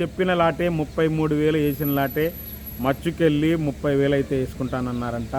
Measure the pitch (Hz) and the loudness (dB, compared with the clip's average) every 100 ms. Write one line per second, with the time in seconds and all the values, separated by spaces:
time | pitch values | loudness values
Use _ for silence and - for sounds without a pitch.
0 | 170 - 185 180 165 160 175 165 147 - | -4 0 0 4 2 2 0 0 -2 0
1 | 160 156 151 151 151 156 147 135 147 139 | 0 2 0 2 2 2 0 0 0 0
2 | 135 151 160 175 - - - - 127 131 | 0 0 -2 -4 -16 -16 -14 -4 0 0
3 | 170 160 165 147 156 165 147 123 147 139 | -2 2 2 4 2 2 0 -2 0 2
4 | 139 139 135 135 123 - 127 127 123 120 | 2 2 0 -2 -2 -4 -4 -4 -4 -4
5 | 120 117 113 | -4 -4 -4